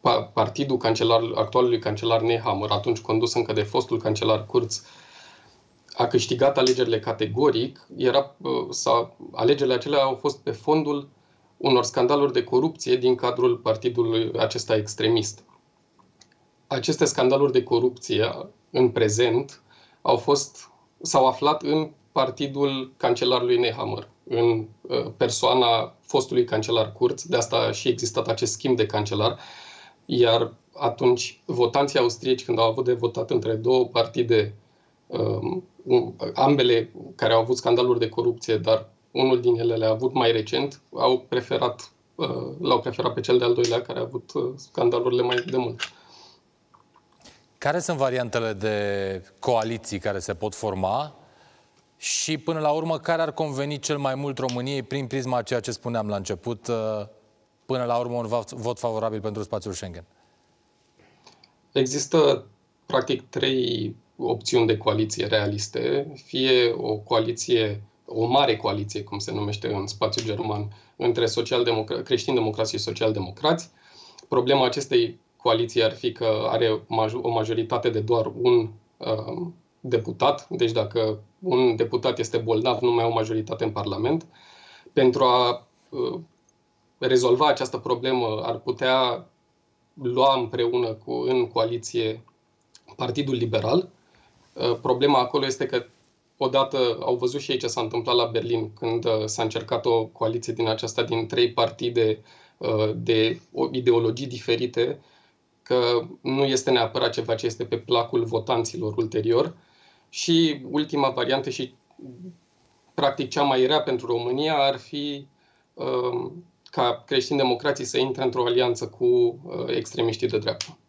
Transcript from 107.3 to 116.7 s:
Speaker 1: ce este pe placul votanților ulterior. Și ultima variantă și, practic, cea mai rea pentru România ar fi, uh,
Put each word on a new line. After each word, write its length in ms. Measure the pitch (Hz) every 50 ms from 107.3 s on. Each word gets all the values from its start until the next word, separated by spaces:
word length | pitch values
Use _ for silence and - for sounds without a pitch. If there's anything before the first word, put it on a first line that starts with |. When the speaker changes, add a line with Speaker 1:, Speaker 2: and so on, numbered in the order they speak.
| 113
Speaker 1:
ce 120 | 113 -
este 180 | 120 110 - 120
pe 120 | - -
placul 480 | 113 - - 123 117 117 120 - 120 117
votanților 720 | 113 113 113 104 120 127 117 117 - - - - 107 104
ulterior. 600 | - 117 107 - 110 104 110 113 120 156 165 170 - _ _ _ _ _ _ _ _ _ _
Și 540 | - - - - 170 165 170 156 147 139 127 131
ultima 400 | 139 147 151 151 - 143 139 135
variantă 400 | 123 123 120 113 131 135 131 143
și, 240 | 123 - 127 127 - _ _ _ _ _ - 131 123 - 180 185 - _ _ _ _ _ _ _ _ _ _ _ _
practic, 360 | - 147 139 139 - 143 -
cea 120 | - 156 143
mai 240 | 139 131 127 131
rea 140 | 127 - 156
pentru 260 | - - 127 120 113
România 480 | 117 120 117 117 123 123 135 147 156 160
ar 200 | 147 139 139 139 135
fi, 480 | - - - 147 143 147 143 139 135 _ _ _ _ _ _ _ _ _ _
uh, 560 | - 139 131 127 127 123 123 120 120 120 127 147 175 - _ _ _ _ -